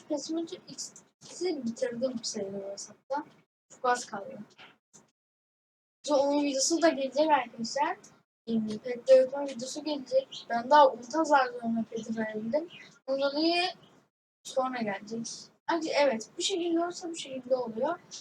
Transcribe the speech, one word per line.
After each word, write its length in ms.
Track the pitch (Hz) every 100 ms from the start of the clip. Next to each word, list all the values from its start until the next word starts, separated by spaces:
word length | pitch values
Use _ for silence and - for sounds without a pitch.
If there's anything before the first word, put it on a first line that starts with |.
| -
Pesimetre 480 | 294 - 320 339 - -
X'i 960 | - - - _ _ - - 359 302
bitirdim 600 | 233 226 247 233 262 226
sayılır 400 | - 214 196 196
o 80 | 196
hesapta. 520 | 202 - - - 277 - _ _ _ _
Çok 160 | -
az 200 | 247 240
kaldı. 340 | - 202 196 208 - - - _ _ - _ _ _ _ _ _ _ _ _ _
Sonra 200 | - 294
onun 220 | 277 285
videosu 380 | 285 269 269 330
da 60 | 320
gelecek 420 | 269 269 254 311
arkadaşlar. 680 | 285 240 233 226 269 311 392 - _ _ _ -
Ee, 320 | 226 214 214
pet 240 | - 240 -
dağıtma 360 | 262 254 277
videosu 400 | 285 233 254 302
gelecek. 640 | 302 285 254 262 269 - -
Ben 200 | 233 240
daha 220 | 294 285
ultra 320 | 226 247 311
zar 220 | 311 285 254
zoruna 380 | 240 233 226 226
peti 260 | 226 214 220
verebildim. 520 | 220 214 220 285 349 - - - -
Ondan 260 | 269 277
dolayı 300 | 285 330 349 359 - - _ _ _ _ _
sonra 360 | - - 262 254
gelecek. 460 | 214 196 208 226 226 - - _ -
Hadi 200 | 330 311
evet, 420 | - 285 226 - -
bu 40 |
şekilde 380 | 381 370 349 330
olursa 300 | 349 349 359
bu 60 | 330
şekilde 400 | 277 262 247 254
oluyor. 440 | 233 214 285 349 - -